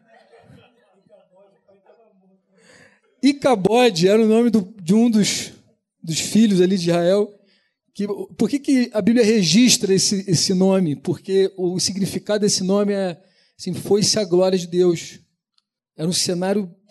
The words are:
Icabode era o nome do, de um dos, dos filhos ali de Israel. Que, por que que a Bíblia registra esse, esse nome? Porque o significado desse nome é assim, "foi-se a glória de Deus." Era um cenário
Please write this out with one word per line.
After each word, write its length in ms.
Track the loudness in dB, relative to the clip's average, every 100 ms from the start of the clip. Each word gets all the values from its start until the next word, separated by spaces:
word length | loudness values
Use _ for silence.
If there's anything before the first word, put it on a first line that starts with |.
| _ _ _ _ _ -20 _ _ _ _ _ _ _ _ _ _ _ _ _ _ _ _ _ _ _ _ _ _ _ _ _ _
Icabode 840 | -2 0 0 2 2 4 2 2 2
era 160 | 4
o 40 | 2
nome 240 | 2 2
do, 240 | 0 -2 -6
de 120 | 0
um 160 | 2 2
dos, 420 | 2 0 -2 -10 -16 _ _ _ _
dos 180 | -10 -8
filhos 400 | -2 2 4 4
ali 160 | 2 0
de 140 | -2
Israel. 420 | 0 0 0 -2 -8 _ _ _ _ _
Que, 120 | -10 -8
por 420 | -8 -8 -4 -2
que 100 | -2
que 320 | 0 0 0
a 80 | -2
Bíblia 240 | 0 2
registra 720 | 4 2 2 4 4 2 0
esse, 360 | 0 0 -4 -2
esse 220 | -2 0
nome? 420 | 0 2 2 0 -4
Porque 540 | -6 -8 -2 0 0 -2
o 240 | -6 -4
significado 600 | -4 -4 -6 -6 -4 -2
desse 220 | -2 -2
nome 300 | -2 -2 -2
é 260 | -2 -6 -8 _ _ _ -16
assim, 140 | -10
"foi-se 460 | -8 -2 0 0 -2
a 60 |
glória 340 | 0 0 0 0
de 80 | -2
Deus." 540 | 0 0 0 -6 -20 _ _ _ _ _ _ _ -8
Era 120 | -6
um 40 |
cenário 580 | -4 -4 -4 -4 -4 -6 -12 _